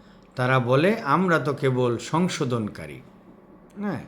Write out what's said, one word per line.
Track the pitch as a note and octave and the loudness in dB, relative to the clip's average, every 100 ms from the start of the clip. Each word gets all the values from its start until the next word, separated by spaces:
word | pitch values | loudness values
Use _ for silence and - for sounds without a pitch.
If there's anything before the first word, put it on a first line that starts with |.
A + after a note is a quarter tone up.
| - - - - | -20 -20 -12 -4
তারা | B2+ C3 | 2 2
বলে, | A#2 C3+ F#3 A3 | 4 4 4 2
'আমরা | C#3+ D3+ F#3 D#3 | 2 2 4 2
তো | C3+ | 0
কেবল | C#3 C3+ B2+ B2 A2+ | 0 0 2 0 -2
সংশোধনকারী।'" | - D#3+ F3+ - C3 A#2+ G#2 - D#2 C2 - - - - - - - G#3 | -2 -2 0 -2 -2 -2 -4 -8 -14 -14 -20 -20 -20 -20 -20 -20 -20 -10
হ্যাঁ, | G3+ B2+ | -6 -6